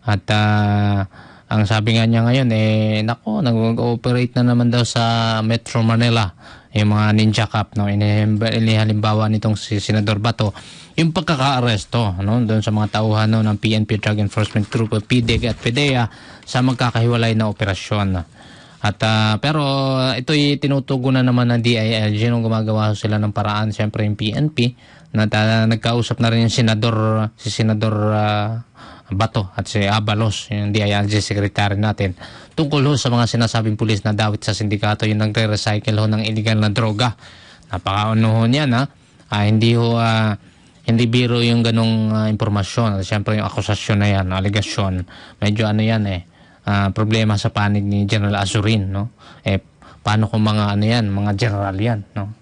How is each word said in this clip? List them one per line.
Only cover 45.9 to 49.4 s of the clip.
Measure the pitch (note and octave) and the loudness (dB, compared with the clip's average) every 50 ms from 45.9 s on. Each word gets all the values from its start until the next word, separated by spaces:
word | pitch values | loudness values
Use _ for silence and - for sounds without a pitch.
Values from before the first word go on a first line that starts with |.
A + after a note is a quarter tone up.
| A2+ A2 G#2 G2+ | 0 0 0 -2
eh, | F#2+ F#2 - - _ _ - - - _ _ | -4 -6 -8 -12 _ _ -20 -20 -20 _ _
ah, | G#2 G2+ G2+ G2+ G2 | -2 0 0 0 0
problema | F#2+ - G#2+ G#2+ A2 A2 A2 G#2+ G#2+ | 0 -2 0 0 0 0 2 2 0
sa | G2+ - A2 - | 0 -2 -2 -2
panig | A2 G#2 G2+ G#2 G#2 G2+ | 0 0 0 0 0 0
ni | G2+ G2+ G2+ G2+ G2 | 0 0 0 0 0
General | A2 G#2+ G2+ G2+ G#2 G2 | 0 0 0 0 0 -2
Azurin, | G2+ F#2 - A#2 G2 A2 A2+ G#2+ F#2+ F#2+ | -2 -2 -2 0 0 2 0 0 0 -2
no? | G2 G2 G#2 A#2+ - _ - - - - | -4 -4 -6 -6 -10 _ -20 -20 -20 -8